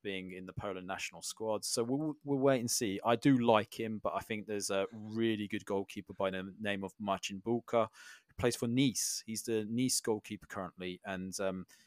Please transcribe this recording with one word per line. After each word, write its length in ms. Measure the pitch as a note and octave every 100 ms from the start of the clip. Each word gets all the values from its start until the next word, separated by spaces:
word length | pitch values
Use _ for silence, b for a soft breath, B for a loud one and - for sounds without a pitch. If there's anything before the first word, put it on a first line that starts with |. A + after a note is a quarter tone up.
being 300 | G#2 F#2+ F#2
in 160 | F2+ F#2
the 60 |
Poland 340 | - G#2 F#2 F2+
national 340 | F2+ - E2+
squad. 420 | - - A2 G#2
So 200 | - B2
we'll, 320 | A#2 C#3 D#3 D3+
we'll 160 | C#3 C#3
wait 220 | C#3 C3
and 80 | A#2
see. 300 | - G#2+ G2 A2+
I 100 | A#2
do 220 | C#3+ B2+
like 420 | A#2 G#2+ G#2 -
him, 200 | A2+ G#2+
but 100 | G2+ F#2
I 60 |
think 260 | - G#2+ G2
there's 240 | G#2 F#2+
a 160 | G2 G2
really 560 | A2 G#2+ A2 A2+ G#2+ G#2
good 180 | G#2 -
goalkeeper 480 | G2 G2 G#2 -
by 180 | G2 F#2+
the 200 | F#2 F#2+ F2+
name 240 | G#2+ G2+
of 100 | G2 -
Marcin 440 | G2+ F#2+ - G2 A2+
Bulka, 380 | A#2+ - A#2
who 500 | A2 - - - _ -
plays 160 | B2 -
for 120 | A#2+
Nice. 540 | B2 C#3 - - - -
He's 160 | A2
the 240 | - A2 G#2+
Nice 320 | A#2 B2+ -
goalkeeper 460 | - G#2+ - G#2 -
currently, 520 | G#2 F2+ - F2+ F2+ G2+
and, 340 | F#2 F#2+ F#2
um, 280 | F#2+ F#2 - b